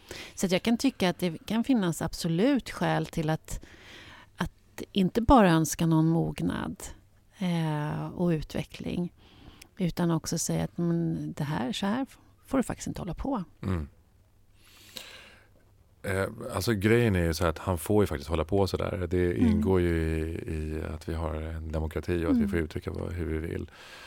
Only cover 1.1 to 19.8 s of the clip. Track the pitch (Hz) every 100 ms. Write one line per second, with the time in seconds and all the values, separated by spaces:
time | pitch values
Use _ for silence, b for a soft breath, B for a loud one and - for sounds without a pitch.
1.1 | - 180 160 - 220 233 247 180 - 160
2.1 | - 170 165 247 269 - - 170 160 160
3.1 | - 156 160 - - B B B B B
4.1 | B B - 175 - _ - - 202 185
5.1 | 233 226 269 190 165 - - 165 160 160
6.1 | 165 156 147 165 - - - - - -
7.1 | _ _ - 180 170 156 151 151 156 156
8.1 | - 175 160 - - - - - - 175
9.1 | - B B B B B - 175 - 175
10.1 | 160 - 170 - 165 165 - 170 170 165
11.1 | 160 151 165 143 156 247 - 196 240 269
12.1 | - - _ - 269 - - - - 202
13.1 | 160 269 254 170 - 98 87 71 - _
14.1 | _ _ _ _ - B B B B B
15.1 | B B B B B _ _ _ _ -
16.1 | 95 98 113 - 95 120 104 107 117 117
17.1 | 92 85 80 85 80 - 87 - 104 95
18.1 | 69 76 82 76 101 95 - - 92 87
19.1 | 90 87 - - - 92 92